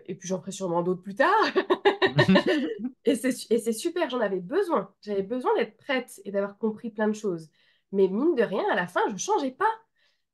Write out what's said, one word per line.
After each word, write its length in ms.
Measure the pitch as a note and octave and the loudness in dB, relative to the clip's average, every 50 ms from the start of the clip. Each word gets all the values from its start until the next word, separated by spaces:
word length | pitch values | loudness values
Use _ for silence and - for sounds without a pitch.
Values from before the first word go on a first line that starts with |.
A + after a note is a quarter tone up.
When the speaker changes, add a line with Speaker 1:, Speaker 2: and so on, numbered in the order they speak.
| - | -6
Speaker 1:
et 80 | - - | -10 -12
puis 140 | - - F3 | -10 -6 -6
j'en 120 | F#3+ F3+ | -6 -6
ferai 120 | - G3 F#3 | -6 -8 -10
sûrement 300 | - F#3+ F3+ E3 F3 F3 | -6 -4 -2 0 0 0
d'autres 200 | F3+ F3+ F3+ - | 0 -2 -4 -4
plus 120 | G3 G3 | -8 0
tard. 180 | - C4+ E4+ G4+ A4 F#4+ D4 - | 2 4 4 4 4 4 2 2
<laughs> 400 | F#4 F#4+ - F#4 - - G4+ - G4+ - F#4+ B3 | 0 0 0 0 2 4 2 2 4 0 0 4
Speaker 2:
<laughs> 760 | - F#4+ - - - - - F#4 D4+ B3+ E4 A4+ G#4 G#3 C4 - _ - | 4 6 6 6 6 6 4 0 0 0 -2 -4 -6 -8 -10 -8 _ 0
Speaker 1:
Et 100 | A3+ C#4 | 0 0
c'est 160 | A3 - B3+ A3+ | 0 0 -2 -4
su-, 140 | - - - | -2 -2 0
et 80 | G#3+ A3+ | 0 0
c'est 140 | A3+ A#3 A3+ | 0 0 -4
super, 360 | A3+ - E4+ E4 F4+ E4+ C4+ | -2 -4 -4 -2 -2 -2 -2
j'en 100 | B3+ B3 | -2 -2
avais 200 | A3+ G3+ G3 F#3 | -2 0 -2 -4
besoin. 540 | F3+ F3 B3 F#4 G#4 F4 D#4+ A#3 F#3 - _ _ - | -4 -2 -2 -2 0 2 0 -2 -2 -2 _ _ -10
J'avais 200 | G#3 G#3 G3 G3 | -6 -4 -4 -4
besoin 320 | G3 A#3+ B3+ B3 F#4 A4+ | -4 -4 -4 0 0 0
d'être 200 | F#4+ A#3 A3 - | 0 0 -2 -6
prête 440 | _ _ - C#4 B3+ B3 - - - - | _ _ -4 -4 -4 -4 -6 -14 -18 -12
et 60 | G3+ | -6
d'avoir 260 | G3 G3 G3+ G3+ G3+ - | -4 -2 -2 -4 -4 -4
compris 320 | - A3 G#3+ G#3+ - A#3 | -4 -4 -4 -4 -10 -10
plein 180 | G#3+ - G#3+ G#3+ | -4 -2 0 0
de 40 | G#3+ | 0
choses. 360 | G#3+ - G#3 F3 E3 D#3+ D#3 _ _ _ _ _ _ _ - - | -2 -2 -4 -4 -4 -8 -12 _ _ _ _ _ _ _ -4 0
Mais 160 | G3 F#3+ F#3 | 2 2 2
mine 260 | F#3 G#3 C#4 E4 F4 | 2 2 0 2 2
de 80 | A#3+ G#3+ | 2 0
rien, 220 | E3+ F3+ A3 F4+ G#4 D#4 | 0 0 -2 0 0 0
à 20 | |
la 120 | G3+ F3 | 0 -2
fin, 140 | F3 - - A4 F4 | -2 -2 -2 -2 -2
je 60 | A3 | -2
changeais 340 | F3+ - - G#4 G4 C#4+ C4 | -4 -2 -2 0 0 0 -2
pas. 200 | B3+ - F#4+ A4 A4+ A4+ _ _ _ _ _ _ _ _ _ _ | -4 -2 -2 -2 -2 -2 _ _ _ _ _ _ _ _ _ _